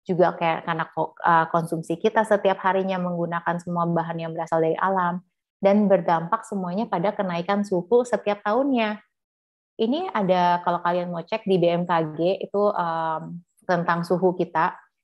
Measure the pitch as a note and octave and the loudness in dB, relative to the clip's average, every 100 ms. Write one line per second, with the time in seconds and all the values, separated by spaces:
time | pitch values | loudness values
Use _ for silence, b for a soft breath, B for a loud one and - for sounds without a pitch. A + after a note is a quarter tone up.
0 | - F3 F3 F3 E3+ D#3+ - E3 D#3+ - | -4 2 4 4 -2 -2 -2 -4 -4 -4
1 | D#3 - - E3 D#3+ E3+ E3 E3 E3 E3+ | -6 -2 4 4 4 0 0 -4 -4 -2
2 | A3 A3+ A3 G#3 G3 F#3+ F#3+ F#3+ F#3+ F#3 | 0 0 2 2 2 0 0 0 0 -2
3 | F3+ F3 E3+ E3+ E3+ F3 F3 F3 E3+ E3 | -2 -2 -4 -4 -4 -4 -4 -2 0 0
4 | E3 E3 E3 E3 D#3+ E3 D#3+ E3 F#3 F#3+ | -2 -6 -8 -8 -2 0 2 0 0 0
5 | F3 F3+ - _ _ _ F#3+ G#3 G3+ F#3+ | 0 -2 -10 _ _ _ 4 4 6 4
6 | E3+ E3 E3+ A3 - G3+ F3+ F3+ A#3 F#3 | 4 0 0 -4 -4 -6 -4 -4 -2 -2
7 | F#3+ G#3 F#3+ E3+ F3 G3+ G3+ F3+ F3 A#3+ | -2 -2 -4 -4 -2 -2 0 -2 2 2
8 | B3 G3+ G#3 G3+ G#3 A3+ C#4+ B3+ G#3+ G#3 | 2 -2 -2 -4 -2 0 0 0 0 -4
9 | - _ _ _ _ _ _ - A3+ D4 | -12 _ _ _ _ _ _ -4 -2 -2
10 | F#4+ A3+ F#3 F3+ F3 F3 F3+ F3 F3 F3 | -2 -2 2 2 4 2 0 -2 -2 -2
11 | F3 E3+ E3 A3 G3 F#3 E3+ E3+ F3 E3+ | -2 -8 -6 -6 0 2 4 2 0 0
12 | D#3+ D#3 E3+ F#3+ - G3+ G3+ - E3+ E3 | 0 -2 -2 -2 -4 0 0 0 -2 -2
13 | D#3+ D#3+ E3 F3 - _ - F3 F3 E3+ | -4 -4 -8 -14 -16 _ -2 -2 0 -2
14 | E3+ F3+ F#3 F3+ F3+ D#3 E3+ - _ _ | 0 0 2 0 -2 0 -2 -4 _ _